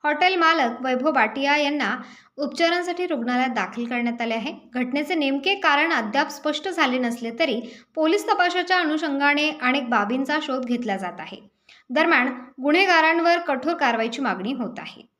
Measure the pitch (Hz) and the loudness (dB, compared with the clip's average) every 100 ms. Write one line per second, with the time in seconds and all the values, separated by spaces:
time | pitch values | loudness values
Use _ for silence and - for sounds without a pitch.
0 | 302 294 359 381 330 330 247 233 254 254 | 0 2 2 4 4 4 0 -2 -2 0
1 | 285 254 214 214 277 294 285 294 214 233 | 2 2 2 2 0 2 0 0 -2 -4
2 | - - _ - 285 - 339 349 349 349 | -8 -20 _ -6 -6 0 0 0 -2 -4
3 | 359 294 233 247 254 226 185 240 240 247 | -4 -4 -2 0 0 -2 -4 -6 -6 -2
4 | 240 233 233 226 233 330 - 254 254 269 | -4 -4 -4 -4 -4 -10 -10 -6 -2 -2
5 | 294 349 277 277 320 392 359 285 330 302 | -2 -2 0 0 -2 0 2 2 2 0
6 | 214 247 311 - 302 294 381 339 277 254 | 0 0 -2 -2 -4 -4 -4 0 0 0
7 | 247 233 233 233 233 233 233 - _ - | -2 -4 -8 -2 -2 -2 -6 -16 _ 0
8 | 311 403 415 427 349 359 359 370 320 302 | 2 2 2 2 2 0 0 2 2 0
9 | 320 277 285 294 302 302 254 277 240 233 | -2 2 2 2 0 0 0 0 2 0
10 | 202 254 269 302 302 262 247 240 233 190 | 2 -2 0 -2 -2 -4 -2 -2 -2 -4
11 | 180 - 160 - - _ _ - _ 254 | -4 -8 -14 -16 -20 _ _ -20 _ 2
12 | 339 302 254 254 - - 269 320 381 339 | 4 4 2 -4 -14 -4 2 4 6 6
13 | 320 339 339 339 339 269 294 339 269 226 | 4 4 2 2 0 -2 -2 0 0 0
14 | 226 233 254 185 196 262 220 - 156 - | -2 -2 -2 -2 -4 -4 -6 -8 -14 -18
15 | - _ | -20 _